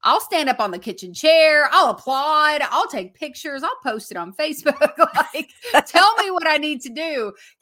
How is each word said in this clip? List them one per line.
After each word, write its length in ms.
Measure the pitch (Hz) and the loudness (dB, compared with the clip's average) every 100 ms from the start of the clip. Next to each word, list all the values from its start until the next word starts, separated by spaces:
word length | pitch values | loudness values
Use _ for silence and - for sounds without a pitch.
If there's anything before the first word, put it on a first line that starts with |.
I'll 160 | - 311 | 2 0
stand 280 | - 339 277 | 0 -2 -2
up 120 | 247 | -2
on 100 | 208 | -4
the 80 | 180 | -6
kitchen 340 | 226 185 185 | -10 -12 -14
chair. 560 | 175 311 320 311 302 285 | -2 4 6 6 4 4
I'll 180 | 320 240 | 4 2
applaud. 680 | - - 269 294 302 302 294 277 | 0 -4 -4 0 2 2 0 -2
I'll 160 | 269 392 | -2 -2
take 280 | 254 185 | -6 -10
pictures. 500 | _ 302 - 311 277 | _ -14 -12 -12 -8
I'll 160 | 320 508 | -8 -6
post 300 | 269 220 220 | -6 -8 -10
it 40 | 175 | -10
on 160 | 175 | -10
Facebook." 600 | 190 302 - 302 - - - | -6 -6 -2 -4 0 0 4
<laughs> 120 | 320 - 302 | 2 2 -2
Like, 160 | 302 - _ 494 269 - | -4 -10 _ 2 2 4
tell 280 | 339 403 453 | 4 4 4
me 140 | 403 | -2
what 160 | 359 320 | -2 0
I 100 | 302 | 0
need 240 | 302 277 | -2 -8
to 60 | 254 | -10
do, 440 | 233 320 285 214 - - _ | -10 -6 -6 -8 -10 -20 _